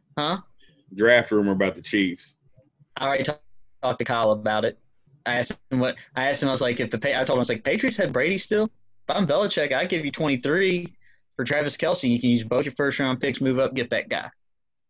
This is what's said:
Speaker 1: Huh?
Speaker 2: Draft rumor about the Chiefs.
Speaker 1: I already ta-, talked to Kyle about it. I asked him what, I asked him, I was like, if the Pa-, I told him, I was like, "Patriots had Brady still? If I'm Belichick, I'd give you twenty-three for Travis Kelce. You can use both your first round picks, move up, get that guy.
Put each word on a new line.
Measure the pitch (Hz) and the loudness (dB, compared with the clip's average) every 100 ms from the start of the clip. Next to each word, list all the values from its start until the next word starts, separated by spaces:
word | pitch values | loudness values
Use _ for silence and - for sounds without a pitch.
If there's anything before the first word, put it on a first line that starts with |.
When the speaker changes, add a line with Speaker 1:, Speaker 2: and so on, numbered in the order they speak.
| _ - | _ -8
Speaker 1:
Huh? | 151 196 - - - _ _ 95 | -6 -6 -10 -20 -20 _ _ 0
Speaker 2:
Draft | 110 120 - | 6 6 4
rumor | 107 101 | 2 2
about | 95 95 - | 2 0 -2
the | |
Chiefs. | - 104 95 87 - _ _ _ _ _ _ - | -2 0 0 -2 -12 _ _ _ _ _ _ -6
Speaker 1:
I | 139 | -2
already | 135 | -2
ta-, | 131 151 - - - - | -2 -6 -12 -20 -20 -6
talked | 127 123 | -4 -4
to | 117 | -2
Kyle | 120 110 | 0 2
about | 107 107 107 113 | 2 0 0 0
it. | - _ _ _ - - | -4 _ _ _ -10 -4
I | 123 | -2
asked | 120 - - | -2 -8 -4
him | 131 | 0
what, | 127 - - - | 0 -2 -8 -4
I | 135 | -2
asked | 139 | 0
him, | 139 | 0
I | |
was | 131 | 0
like, | 127 120 | 0 0
if | 117 | -2
the | 117 | -2
Pa-, | 139 | -2
I | 131 | 0
told | 135 | 0
him, | 135 | 0
I | |
was | 120 | 0
like, | 107 | -2
"Patriots | - 202 269 - | -2 0 0 0
had | 180 | -2
Brady | 131 151 196 | 0 0 0
still? | - 214 220 | 0 0 0
If | - - - - 190 | -4 -20 -12 -4 0
I'm | 175 | 2
Belichick, | 151 202 - 143 | 2 2 0 0
I'd | 131 185 | 0 0
give | 170 | -2
you | 147 | -2
twenty-three | - 156 131 135 170 190 180 170 - - - _ - | -2 0 0 0 2 2 0 -4 -14 -20 -20 _ -6
for | 123 | -2
Travis | 151 147 - | 0 -2 -2
Kelce. | 160 - 131 | -2 0 2
You | 120 | 2
can | 123 | 4
use | 120 | 2
both | 110 123 147 | 2 0 0
your | |
first | - 143 131 | 0 -2 0
round | 135 123 | 0 0
picks, | 139 120 | -2 0
move | 135 127 | 0 2
up, | 131 127 | 0 -2
get | 120 | -2
that | 113 - | -2 -2
guy. | 90 - - _ _ _ _ | -6 -6 -14 _ _ _ _